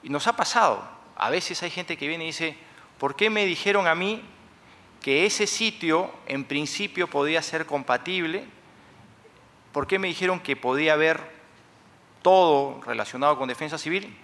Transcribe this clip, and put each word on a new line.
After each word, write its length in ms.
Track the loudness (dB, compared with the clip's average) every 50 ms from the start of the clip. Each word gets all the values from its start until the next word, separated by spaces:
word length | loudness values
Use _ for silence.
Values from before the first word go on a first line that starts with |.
Y 80 | -8 -6
nos 180 | -6 0 0
ha 80 | 0 0
pasado. 520 | 0 -2 0 2 4 4 4 4 0 -4 -12 -18 -20 -20 -20 -6
A 140 | -4 -2 0
veces 320 | 0 -2 -2 -4 -6 -6 -6
hay 60 | -6
gente 280 | -6 -8 -6 -8 -6
que 100 | -6 -4
viene 160 | -6 -4 -4 -6
y 40 |
dice, 300 | -8 -6 -4 -4 -6 -6 -10 -20 -20 -20 -20 -20 -20 -8
"¿Por 180 | -4 -4 -4 0
qué 140 | 2 0 2
me 160 | 2 2 0
dijeron 420 | 0 0 0 0 2 2 4 4
a 80 | 4 2
mí 280 | 2 0 -2 -4 -6 -10 -18 -20 -20 -20 -20 -20 -20 -20 -20 -20 -20 -20 -20 -20 -10
que 240 | -2 0 2 4 4
ese 220 | 2 2 0 0
sitio 640 | -2 0 0 -2 -2 -2 -2 0 2 2 2 2 -2 -8 -14 -10
en 180 | -6 -6 -6 -4
principio 640 | -4 -4 -4 -4 -4 -4 -6 -6 -6 -2 -4 -4 -2
podía 320 | 0 -2 0 2 0 -2
ser 240 | -2 -2 -6 -6 -4
compatible? 800 | -4 -4 -4 0 0 -2 0 0 -4 -4 -4 -2 -4 -4 -6 -10 -12 -20 -20 -20 -20 -20 -20 -20 -20 -20 -20 -20 -20 -20 -20 _ -20 -20 -20 -20 -20 _ -20 _ -8
¿Por 160 | -6 -6 -2
qué 120 | -2 -2 -2
me 80 | -2
dijeron 320 | -4 -4 -2 -2 -2 -2 -2
que 160 | -2 -6 -6
podía 380 | -2 -2 -2 0 2 4 4 4
haber 280 | 4 4 2 2 0 -4 -12 -18 -20 -20 -20 -20 -20 -20 -20 _ -20 -20 -20 -20 -20 -20 _ -20 2
todo 600 | 4 6 8 8 8 8 6 4 2 0 -6 -10 -8
relacionado 520 | -6 -4 -4 -6 -6 -4 0 2 2 2
con 100 | 2 -2
defensa 300 | -6 -4 -6 -6 -8 -8
civil 400 | -8 -4 -4 -4 -4 -4 -8 -18 -20